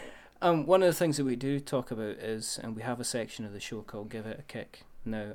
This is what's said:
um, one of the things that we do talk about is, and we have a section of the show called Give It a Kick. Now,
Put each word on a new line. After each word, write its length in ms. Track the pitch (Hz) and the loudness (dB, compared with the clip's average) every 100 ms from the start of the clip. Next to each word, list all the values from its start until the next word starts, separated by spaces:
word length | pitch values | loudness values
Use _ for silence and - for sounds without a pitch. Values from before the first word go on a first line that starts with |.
| - - - - | -14 -16 -20 2
um, 260 | 180 165 147 | 4 4 6
one 160 | 190 | 8
of 60 | 180 | 8
the 40 | 156 | 6
things 180 | 170 139 | 4 4
that 80 | |
we 120 | 135 123 | 2 0
do 240 | 135 143 | 0 -2
talk 300 | 139 135 - | 0 -2 0
about 260 | 110 107 - | -4 -4 -4
is, 420 | 110 110 110 - | -4 -4 -4 -6
and 120 | 113 | -6
we 80 | 110 | -6
have 180 | 123 120 | -4 -4
a 40 | |
section 400 | 120 123 107 - | -2 -4 -4 -6
of 80 | 107 | -8
the 80 | 101 | -8
show 200 | - 110 | -8 -8
called 280 | 107 107 110 | -8 -10 -8
Give 160 | 113 107 | -8 -8
It 120 | 110 | -10
a 40 | |
Kick. 400 | - 117 - - - - | -10 -10 -10 -16 -18 -10
Now, 300 | - 110 104 | -6 -4 -6